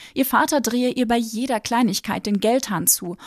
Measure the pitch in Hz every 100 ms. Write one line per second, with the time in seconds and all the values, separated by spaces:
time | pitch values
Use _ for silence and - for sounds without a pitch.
0 | - - 180 240 302 302 226 240 247 254
1 | 240 233 226 220 262 220 - 240 233 202
2 | - - 208 202 214 262 247 180 180 -
3 | 180 180